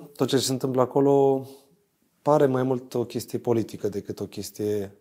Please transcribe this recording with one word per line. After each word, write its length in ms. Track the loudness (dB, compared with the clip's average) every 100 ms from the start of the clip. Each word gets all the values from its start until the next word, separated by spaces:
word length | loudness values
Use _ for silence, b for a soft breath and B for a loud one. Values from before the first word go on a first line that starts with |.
| -16 -4
tot 120 | 0
ce 100 | 0
se 140 | 0
întâmplă 300 | -2 -2 0
acolo 640 | 0 2 4 4 4 2 -4 B B _ _ _ _ _
pare 240 | 2 4 4
mai 180 | 4
mult 300 | 0 -2 -2
o 120 | -4 -4
chestie 340 | -6 -6 -4
politică 500 | 0 0 0 -6 -6
decât 300 | -6 -8 -8
o 60 | -10
chestie 720 | -10 -12 -6 -2 -2 -4 -12